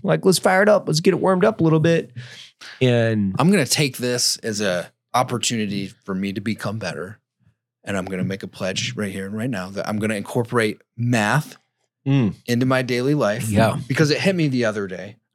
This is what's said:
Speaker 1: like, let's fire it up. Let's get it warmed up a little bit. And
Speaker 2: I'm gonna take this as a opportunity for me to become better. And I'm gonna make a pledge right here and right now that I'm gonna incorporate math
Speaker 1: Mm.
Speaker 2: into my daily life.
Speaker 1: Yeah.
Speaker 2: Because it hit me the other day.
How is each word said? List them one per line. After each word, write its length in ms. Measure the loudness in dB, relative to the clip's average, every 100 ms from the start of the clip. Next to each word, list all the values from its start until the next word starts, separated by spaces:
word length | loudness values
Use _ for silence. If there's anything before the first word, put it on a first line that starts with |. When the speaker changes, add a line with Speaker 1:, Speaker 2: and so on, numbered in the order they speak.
Speaker 1:
like, 220 | 0 2 4
let's 140 | 4
fire 240 | 4 4
it 60 | 6
up. 180 | 4 2
Let's 120 | 2
get 140 | 2
it 60 | 2
warmed 260 | 2 4 2
up 160 | 4
a 20 |
little 160 | 4 4
bit. 320 | 4 2 -2 -12 -16 -18 -20 _ -20 0
And 540 | 2 4 2 2 0 2
Speaker 2:
I'm 120 | 4
gonna 140 | 4 2
take 320 | 0 0 -2
this 400 | -4 -2 -2 -4
as 220 | -6 -4
a 300 | -2 -2 -6 _ _
opportunity 760 | -2 0 -2 -2 -2 -2 -4 -6
for 260 | -10 -8 -6
me 180 | -4
to 80 | -4
become 360 | -6 -6 -6 -6
better. 400 | -8 -8 -10 -14 _ _ _ _ _ _
And 120 | -8 -6
I'm 80 | -4
gonna 180 | -4 -4
make 180 | -4
a 40 | -10
pledge 480 | -8 -6 -4 -6 -6
right 160 | -6
here 140 | -6 -8
and 100 | -6
right 140 | -6
now 200 | -6 -8
that 180 | -8 -6
I'm 120 | -4
gonna 160 | -2 -4
incorporate 640 | -4 -4 -2 0 0 -2 _ -4
math 600 | 0 2 2 2 0 -10 _ _ _ _ 0
Speaker 1:
Mm. 260 | 2 2 -2 -2
Speaker 2:
into 180 | 0 2
my 160 | 0
daily 320 | 0 0 0
life. 360 | 2 0 0 0
Speaker 1:
Yeah. 280 | 2 2 0 -2
Speaker 2:
Because 220 | 0 2
it 100 | 2
hit 140 | 0 2
me 120 | 0
the 180 | 0 0
other 220 | -2 -6
day. 300 | -8 -12 -18 _